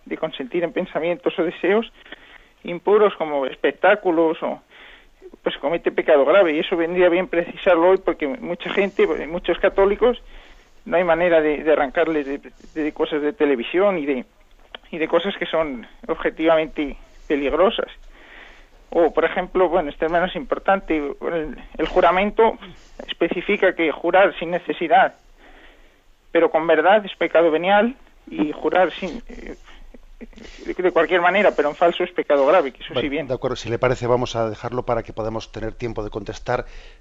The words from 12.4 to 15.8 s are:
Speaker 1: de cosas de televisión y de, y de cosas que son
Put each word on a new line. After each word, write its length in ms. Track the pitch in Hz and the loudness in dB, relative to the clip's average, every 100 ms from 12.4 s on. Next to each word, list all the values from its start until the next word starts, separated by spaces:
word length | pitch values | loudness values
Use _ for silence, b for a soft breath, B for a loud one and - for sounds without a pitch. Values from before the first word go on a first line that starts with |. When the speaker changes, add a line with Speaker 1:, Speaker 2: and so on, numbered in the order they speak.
| 127 - - | -12 -20 -14
Speaker 1:
de 180 | 156 151 | -6 -6
cosas 300 | - 156 156 | -4 -4 -2
de 100 | 147 | -4
televisión 640 | - 147 131 113 170 202 180 | 0 0 0 -2 0 0 0
y 80 | 143 | -2
de, 180 | 127 - _ _ _ - - - | -4 -6 _ _ _ -20 -20 -12
y 80 | 170 | -8
de 100 | 151 | -2
cosas 260 | 165 196 - | 0 -2 -6
que 80 | - | -4
son 400 | 165 156 123 | -4 -4 -6